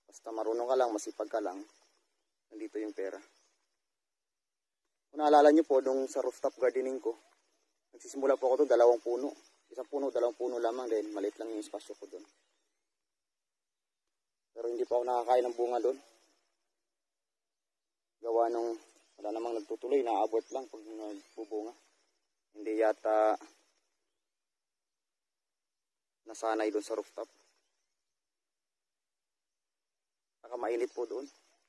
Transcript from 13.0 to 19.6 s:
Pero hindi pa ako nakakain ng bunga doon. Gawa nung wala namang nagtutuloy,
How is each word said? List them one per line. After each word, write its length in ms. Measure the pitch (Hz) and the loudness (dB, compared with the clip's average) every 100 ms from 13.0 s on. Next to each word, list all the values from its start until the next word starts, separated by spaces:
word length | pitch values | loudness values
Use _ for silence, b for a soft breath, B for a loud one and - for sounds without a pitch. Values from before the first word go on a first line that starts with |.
| _ _ _ _ _ _ _ _ _ _ _ _ _ _ _ 117 | _ _ _ _ _ _ _ _ _ _ _ _ _ _ _ -8
Pero 160 | 117 | -6
hindi 160 | 120 123 | -4 0
pa 80 | 120 | 0
ako 80 | |
nakakain 400 | 123 123 117 127 | 2 0 4 4
ng 140 | 123 120 | 4 0
bunga 200 | 120 120 | -2 0
doon. 160 | 117 135 - _ _ _ _ _ _ _ _ _ _ _ _ _ _ _ _ _ _ _ _ _ | 0 -2 -8 _ _ _ _ _ _ _ _ _ _ _ _ _ _ _ _ _ _ _ _ _
Gawa 240 | 117 117 117 | -2 2 2
nung 240 | 117 117 113 - _ _ - | 0 -4 -6 -14 _ _ -12
wala 100 | 104 113 | -8 -6
namang 240 | 120 | -6
nagtutuloy, 400 | 113 | -6